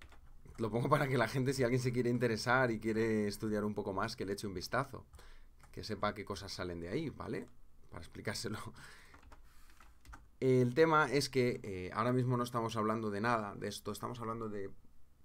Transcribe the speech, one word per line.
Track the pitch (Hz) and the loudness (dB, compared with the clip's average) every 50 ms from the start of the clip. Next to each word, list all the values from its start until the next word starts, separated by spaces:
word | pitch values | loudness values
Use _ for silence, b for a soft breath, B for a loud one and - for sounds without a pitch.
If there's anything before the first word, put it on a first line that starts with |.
| - - - - - - - - - - - - | -20 -20 -20 -20 -18 -18 -18 -18 -18 -14 -8 -4
Lo | 113 110 | -2 0
pongo | 101 117 127 147 | 0 0 2 4
para | 147 143 147 135 | 4 4 4 2
que | 131 127 | 2 2
la | 113 107 | 2 2
gente, | - 139 127 127 135 | 2 0 0 0 2
si | 127 131 | 2 2
alguien | 117 123 127 | 2 2 2
se | 123 131 117 | 2 2 2
quiere | 123 117 120 | 2 2 2
interesar | 123 123 123 117 113 107 - 123 120 131 131 120 | 2 2 2 2 2 0 2 4 4 4 4 4
y | 113 107 | 2 0
quiere | 107 110 110 110 113 113 110 107 104 104 | 0 0 2 2 2 4 4 2 2 0
estudiar | 101 - - 110 107 104 104 | -2 -2 -2 -2 0 0 0
un | 107 104 | 0 -2
poco | 104 101 101 95 | -2 -2 -2 -2
más, | 95 101 113 - | -2 -2 -2 -4
que | - 107 | -4 -4
le | 92 101 | -4 -4
eche | 101 - 104 | -4 -4 -6
un | 98 | -6
vistazo, | 90 85 - - 120 143 - - 92 90 - B B B B B B B B - - - - | -6 -6 -2 -2 -2 -2 -2 -6 -12 -14 -16 B B B B B B B B -20 -20 -20 -16
que | - - 92 | -12 -10 -8
sepa | - 107 98 107 104 101 | -6 -4 -2 0 0 -2
qué | 104 98 | -2 -6
cosas | - 101 92 101 95 - | -8 -8 -8 -8 -8 -8
salen | - 95 90 87 87 | -6 -6 -6 -6 -6
de | 85 82 | -6 -4
ahí, | 98 147 165 135 | -4 -4 -4 -4
¿vale? | - 87 87 92 123 - - - - - - - - - - - | -6 -8 -8 -6 -6 -6 -8 -10 -14 -16 -18 -18 -18 -18 -18 -16
Para | - 87 85 | -14 -14 -14
explicárselo. | - - - - 113 101 - - 107 107 - - 117 B B B B B B B B B B B - - - b b b b b b b b b b b b - - - - - - - - | -14 -14 -10 -8 -6 -6 -4 -4 -6 -6 -6 -8 -10 B B B B B B B B B B B -20 -20 -20 b b b b b b b b b b b b -20 -18 -18 -18 -18 -20 -6 2
El | - 131 127 127 123 120 123 | 4 6 8 8 8 6 6
tema | 160 160 160 156 151 156 131 | 6 6 8 8 6 6 6
es | 113 143 139 - | 4 2 2 2
que, | - 135 123 123 110 - - | 2 4 4 4 2 0 -4
eh, | - 95 92 90 90 - | -6 -6 -6 -6 -4 0
ahora | 101 110 123 123 | 2 2 4 4
mismo | 127 127 123 127 120 | 4 4 4 2 2
no | 123 | 0
estamos | 123 127 123 113 113 117 | 0 -2 -2 -2 0 0
hablando | 113 107 107 110 117 110 107 | 0 2 2 2 0 0 0
de | 101 101 | 0 0
nada | 107 117 120 113 107 101 95 | 2 2 2 2 0 -2 -6
de | 92 98 104 | -6 -6 -6
esto, | 104 - - - | -6 -6 -6 -6
estamos | 104 - 117 113 120 120 | -6 -6 -6 -6 -6 -6
hablando | 117 110 113 117 113 110 | -6 -6 -4 -4 -4 -6
de | 104 104 98 95 - - - - - - - - - - - | -4 -6 -6 -6 -8 -12 -14 -16 -16 -16 -16 -18 -18 -20 -20